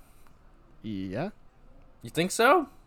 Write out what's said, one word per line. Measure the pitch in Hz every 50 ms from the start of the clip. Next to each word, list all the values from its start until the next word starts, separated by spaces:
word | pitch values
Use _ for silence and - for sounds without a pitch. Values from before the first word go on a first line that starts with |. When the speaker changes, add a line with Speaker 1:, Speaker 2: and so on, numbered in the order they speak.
| - - - - - - - - - - - - - - - - -
Speaker 1:
Yeah. | 110 104 95 95 95 92 117 170 208 - - - - _ _ - - - - - - - -
Speaker 2:
You | - 120
think | - 156 175 185
so? | - - 226 262 349 359 277 - - - -